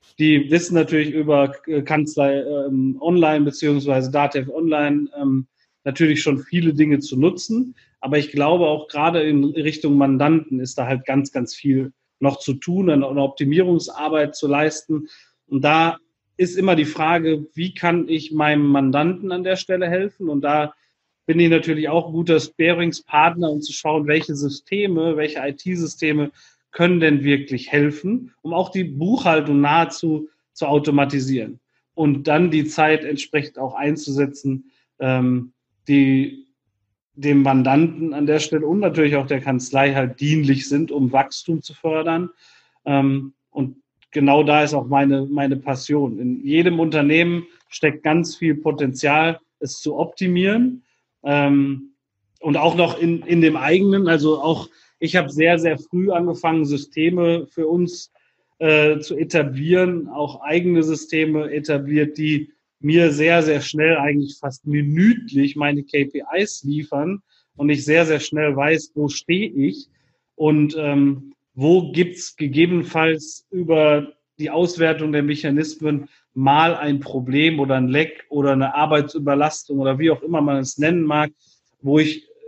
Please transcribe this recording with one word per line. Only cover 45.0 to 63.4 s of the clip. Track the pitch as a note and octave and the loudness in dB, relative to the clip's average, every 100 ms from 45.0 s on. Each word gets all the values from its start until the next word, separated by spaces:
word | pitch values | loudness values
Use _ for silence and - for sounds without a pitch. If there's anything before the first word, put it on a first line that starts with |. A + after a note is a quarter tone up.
| C#3 C#3 C3+ | 2 0 -2
meine | C#3+ C#3 C3+ | -2 -2 -2
Passion. | C#3 C3 - D3 C3+ A2+ | -4 -6 -2 -2 -2 -4
In | B2 B2+ C#3 | -4 -4 0
jedem | D#3+ F3 E3+ | 2 2 2
Unternehmen | E3 D3+ C#3+ D#3+ E3+ E3+ E3+ _ _ | 0 2 2 4 2 0 -6 _ _
steckt | - D3+ - | -2 -2 -2
ganz | D3+ E3 E3+ - | 0 0 0 -2
viel | E3 | -2
Potenzial, | D3 D#3 D3 C#3 B2+ C#3+ D3+ E3 E3 _ - | -2 -2 -2 -4 -2 0 2 0 -2 _ -14
es | C#3 - | -12 -8
zu | D3+ D3 | -6 -4
optimieren. | E3 - F3+ F3+ F#3+ A3+ B3+ B3+ _ _ _ _ | -4 -4 -2 0 2 2 0 -2 _ _ _ _
Ähm, | C#3 C#3+ C#3+ C#3+ C#3 C3+ - _ _ _ _ _ | -2 0 2 2 0 -4 -12 _ _ _ _ _
und | D#3+ D3+ | -2 0
auch | E3 E3+ | 2 2
noch | E3+ - | 0 0
in, | E3+ E3 | 0 0
in | - E3+ | 0 4
dem | D#3+ D#3 | 4 2
eigenen, | C#3 F#3 G3 G3 F3+ | 2 2 4 2 2
also | D#3+ D3+ D3+ | 2 2 0
auch | D#3 C#3+ F#2+ _ _ - | 0 -2 -6 _ _ -8
ich | E3 F3+ | -2 -2
habe | C#3 | -2
sehr, | C#3+ E3 E3+ | 2 2 4
sehr | E3 D3+ | 0 -2
früh | - F3+ F#3+ | -4 -2 0
angefangen, | F3 F3 - E3 D#3+ D3 | 0 0 -2 0 0 0
Systeme | C#3+ - D#3 E3 F3+ E3+ E3+ C#3+ | -2 -6 -2 0 2 2 0 -4
für | - D#3 | -4 -2
uns, | F3 F3 - - _ _ _ _ - | 0 -2 -6 -18 _ _ _ _ -4
äh, | D#3+ D3+ D3+ D3+ | 2 4 4 2
zu | D3+ D3+ | -2 -6
etablieren, | D#3+ E3+ C#3 C3 D#3 F3+ F#3 E3+ C#3 | -2 0 -2 -2 0 2 2 -2 -6
auch | C3+ C#3+ B2 | -8 -8 -8
eigene | C#3 E3+ F3+ E3+ | -2 0 2 2
Systeme | D#3 D3+ - D#3+ D#3 D3+ D3+ | 2 -2 -4 -2 0 0 -2
etabliert, | D3+ D3+ C#3+ C#3 D3+ D3+ D3+ | -6 -4 -4 0 0 0 -2
die | D3+ D3 D3 _ _ _ | -2 -2 -4 _ _ _
mir | D3 E3 E3+ | 0 4 4
sehr, | C#3+ D#3+ E3+ | 4 4 4